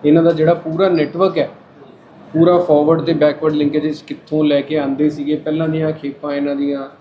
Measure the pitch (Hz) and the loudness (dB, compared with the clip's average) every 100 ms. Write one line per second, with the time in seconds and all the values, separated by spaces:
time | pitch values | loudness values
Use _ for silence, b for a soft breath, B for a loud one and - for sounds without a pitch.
0 | 147 165 165 156 160 170 160 165 190 170 | 4 4 4 2 2 2 -2 -2 0 2
1 | 147 165 190 160 131 - - - - - | -2 0 0 0 -4 -6 -20 -20 -20 -20
2 | - - - 156 165 175 175 147 151 165 | -20 -20 -6 2 4 4 4 2 4 2
3 | 151 160 151 139 156 151 147 151 151 147 | 0 2 2 2 -2 0 0 -2 -4 -8
4 | - 139 - 151 151 143 139 156 139 135 | -12 -16 -6 -2 2 0 0 -4 -4 0
5 | 151 147 143 151 156 156 160 156 156 156 | -2 -2 -4 -4 -4 -2 -2 -2 -4 -4
6 | 143 139 147 143 143 139 143 139 135 - | -8 -8 -8 -4 -4 -4 -4 -6 -10 -18